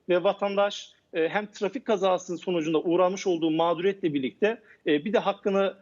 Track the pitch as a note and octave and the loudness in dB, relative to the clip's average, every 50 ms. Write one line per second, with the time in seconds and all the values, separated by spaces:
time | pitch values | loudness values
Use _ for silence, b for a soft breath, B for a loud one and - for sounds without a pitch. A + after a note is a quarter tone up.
0 | _ - F3 F3+ E3+ G3+ F#3+ - G3+ G3+ G3 G3 G3+ G3+ G3+ - - b b b | _ 0 0 2 2 2 0 0 -2 -2 0 0 0 0 -2 -6 -14 b b b
1 | _ _ - E3+ D#3+ E3 D#3+ G3+ G#3 G#3 - - G#3+ F#3+ - C4 - - A3 F#3 | _ _ -4 -2 -2 0 -2 -4 -4 -6 -6 -6 -4 -4 -4 -4 -2 -2 0 0
2 | F#3 F#3+ F#3 F3 - - F3 E3 - F#3+ F3+ E3+ D3+ D#3+ E3 D3+ - F3 E3 F3+ | 2 0 0 0 -2 -6 -10 -8 -4 -2 -2 -2 0 0 0 0 2 2 2 4
3 | F#3 F3+ G3 G3 - G3 F3 E3 D#3+ E3 D#3 D#3+ E3 E3+ F3 D#3+ F3 G3+ G3 G3 | 4 2 0 -2 -2 -2 0 0 0 0 2 2 2 2 0 0 0 -2 -2 0
4 | - E3 C#3+ C#3+ C3 A#2+ - _ G#3 G#3 A3+ b b b b b - F3 D3+ C#3+ | -2 -2 -2 -2 -2 -4 -2 _ -2 -2 -2 b b b b b -2 0 0 0
5 | D3 G#3+ G3 A3 E3+ F#3+ G3 - - G#3 F#3+ G3 G3 F#3 - - | 0 0 -2 0 0 0 -2 -2 -2 0 0 2 0 0 -2 -6